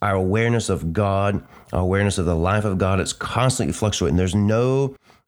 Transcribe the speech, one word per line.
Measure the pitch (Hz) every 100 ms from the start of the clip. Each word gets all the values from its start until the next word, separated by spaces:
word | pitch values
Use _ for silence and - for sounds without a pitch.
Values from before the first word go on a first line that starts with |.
Our | 101 98
awareness | 92 107 117 117 110
of | 95 82
God, | 82 101 98 101 98 - - -
our | -
awareness | 92 98 101 95
of | 87
the | 82
life | 87 107 104
of | 95
God, | 95 95
it's | -
constantly | - - 117 127 - 73
fluctuating. | - 107 - 87 85
There's | 92 101
no, | 104 113 127 135 135 135 _ _